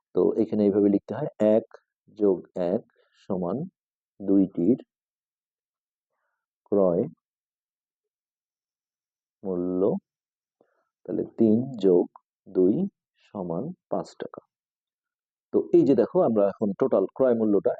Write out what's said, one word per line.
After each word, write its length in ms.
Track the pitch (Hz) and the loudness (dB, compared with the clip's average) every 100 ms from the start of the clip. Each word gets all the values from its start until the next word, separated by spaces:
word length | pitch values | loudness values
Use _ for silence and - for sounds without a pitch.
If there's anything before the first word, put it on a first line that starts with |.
| _ | _
তো 200 | - 92 | 0 0
এখানে 300 | 107 110 107 | 0 -2 0
এইভাবে 260 | 101 101 104 | 2 2 2
লিখতে 240 | 101 - | 2 -2
হয়, 140 | 107 156 - | -8 -8 -2
এক 260 | 107 110 - - _ _ _ 104 | 2 2 -2 -16 _ _ _ -2
যোগ 280 | 104 87 - - | 0 0 -4 -6
এক 260 | 87 104 - _ _ _ - | -4 -4 -6 _ _ _ -10
সমান 300 | 92 87 110 185 _ _ _ _ - | -6 -4 -6 -8 _ _ _ _ -14
দুইটির 580 | 98 98 95 - 87 135 - _ _ _ _ _ _ _ _ _ _ _ _ _ _ _ _ _ | -2 0 0 -2 0 -2 -4 _ _ _ _ _ _ _ _ _ _ _ _ _ _ _ _ _
ক্রয় 400 | - 101 95 87 139 - _ _ _ _ _ _ _ _ _ _ _ _ _ _ _ _ _ _ _ _ _ _ | -4 0 2 0 -4 -8 _ _ _ _ _ _ _ _ _ _ _ _ _ _ _ _ _ _ _ _ _ _
মূল্য, 540 | 101 90 90 90 101 196 _ _ _ _ _ _ _ _ _ _ | -8 -6 -4 -2 -2 -2 _ _ _ _ _ _ _ _ _ _
তাহলে 200 | - 90 92 - | -10 -8 -8 0
তিন 400 | 113 110 131 202 | 2 2 -2 -2
যোগ 280 | 95 90 - - _ _ - | 2 2 2 -6 _ _ -10
দুই 400 | 95 92 135 196 _ _ _ _ | 0 0 2 -4 _ _ _ _
সমান 400 | 104 90 90 143 180 - | -12 -8 -8 -8 -12 -10
পাঁচ 180 | 95 - - | -10 -10 -14
টাকা। 220 | - - _ _ _ _ _ _ _ _ _ _ _ | -16 -16 _ _ _ _ _ _ _ _ _ _ _
তো 160 | - - | -4 2
এই 100 | 175 | 2
যে 120 | 139 120 | 4 2
দেখো, 260 | 104 180 | 2 2
আমরা 260 | 160 110 101 | 0 2 0
এখন 260 | - 107 | 0 -6
টোটাল 320 | 95 131 110 95 - | -2 0 0 -2 0
ক্রয় 180 | 131 | 0
মূল্যটা 380 | 117 110 98 85 - | 2 2 2 0 -4